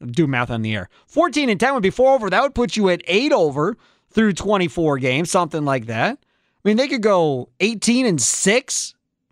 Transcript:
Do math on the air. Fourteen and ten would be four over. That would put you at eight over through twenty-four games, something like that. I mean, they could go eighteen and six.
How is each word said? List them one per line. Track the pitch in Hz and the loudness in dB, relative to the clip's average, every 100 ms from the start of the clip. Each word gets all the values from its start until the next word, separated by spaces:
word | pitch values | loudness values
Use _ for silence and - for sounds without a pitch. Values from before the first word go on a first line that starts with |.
| 123 | -6
Do | 120 151 | 0 0
math | 123 123 | 0 -2
on | 117 | -4
the | 110 107 | -4 -4
air. | 87 _ _ | -8 _ _
Fourteen | 294 339 302 269 | 0 0 0 0
and | 190 | 0
ten | 247 | 0
would | 269 | 0
be | 185 | 0
four | - 262 | 2 2
over. | 269 202 | 2 2
That | 190 | 0
would | 277 240 | 0 0
put | 240 214 | -2 0
you | 190 | 0
at | 170 - | 0 0
eight | 196 294 | 0 2
over | 254 156 135 170 233 _ _ _ | 2 2 0 -2 -4 _ _ _
through | - 214 | 0 2
twenty-four | 170 196 196 170 - 156 139 | 0 -2 0 -2 -2 -2 0
games, | 131 131 170 | 0 -2 0
something | 190 165 160 143 | 0 -2 -2 -2
like | 131 113 | -4 -4
that. | 113 170 277 | -2 -2 -4
I | _ _ _ _ 202 | _ _ _ _ 0
mean, | 214 | 0
they | 285 | 0
could | 349 | 0
go | 214 185 156 131 127 - | 2 2 2 -2 -8 -4
eighteen | 208 214 - 240 247 | -2 0 0 2 2
and | 156 | 0
six. | - - 190 240 - - - - _ _ _ | 0 0 0 0 -2 -6 -8 -12 _ _ _